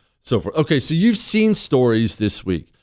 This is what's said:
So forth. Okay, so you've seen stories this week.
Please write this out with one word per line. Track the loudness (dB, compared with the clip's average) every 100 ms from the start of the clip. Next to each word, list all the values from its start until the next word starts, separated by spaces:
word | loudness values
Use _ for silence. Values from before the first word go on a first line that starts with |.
| _ _
So | -4 -4
forth. | -2 -2
Okay, | 0 0
so | 0 0
you've | 2 2
seen | 0 0 2
stories | 0 0 2 4 2 0 -2
this | -2 -2
week. | -4 -6 -6 _